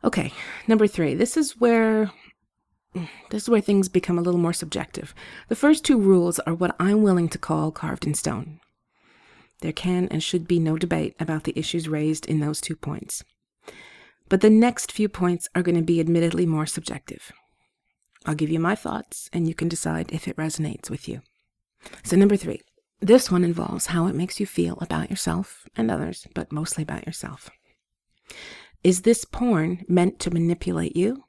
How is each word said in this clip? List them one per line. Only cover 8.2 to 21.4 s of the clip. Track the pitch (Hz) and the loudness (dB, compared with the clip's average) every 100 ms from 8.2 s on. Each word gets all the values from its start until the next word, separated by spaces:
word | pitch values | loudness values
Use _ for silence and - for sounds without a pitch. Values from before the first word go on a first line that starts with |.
| - - 151 156 _ _ _ _ _ _ _ _ _ _ | -2 -6 -8 -14 _ _ _ _ _ _ _ _ _ _
There | 160 | -8
can | 156 180 180 180 | -4 -2 0 0
and | 156 | -2
should | - 180 165 | -2 -4 0
be | 175 | 2
no | 160 160 | 2 0
debate | 175 165 156 - | 0 -2 -2 -6
about | 160 156 - | -4 -4 -4
the | - | -6
issues | 160 170 160 | -4 -6 -4
raised | 151 151 156 - | -2 -2 -2 -2
in | 156 | -2
those | 147 151 | -2 -4
two | - 156 | -8 -8
points. | - 147 - - - _ _ _ - - - - - _ _ | -8 -10 -8 -12 -12 _ _ _ -20 -20 -20 -20 -20 _ _
But | 190 | 4
the | 214 | 6
next | 220 240 240 - | 8 6 2 -10
few | - 208 | -2 -4
points | 208 180 175 - - | 0 -2 -2 -4 -2
are | |
gonna | 175 170 | 0 0
be | 165 165 | 2 0
admittedly | 160 170 170 165 175 | 2 2 2 0 0
more | 160 151 | 0 -2
subjective. | - - 139 - - - - _ _ _ _ _ _ _ _ - | -6 -8 -12 -12 -18 -20 -20 _ _ _ _ _ _ _ _ -8
I'll | 151 | -4
give | 156 | -2
you | 160 | 0
my | 165 214 | 0 -2
thoughts, | - - - - - | -4 -8 -10 -14 -8
and | 180 165 | -2 -2
you | |
can | 165 165 | -2 -4
decide | 165 165 160 165 | -4 -4 -4 -4
if | 160 - | -6 -8
it | - | -6
resonates | 160 - 151 - - | -6 -4 -6 -6 -10
with | - - | -12 -10
you. | 131 _ _ | -14 _ _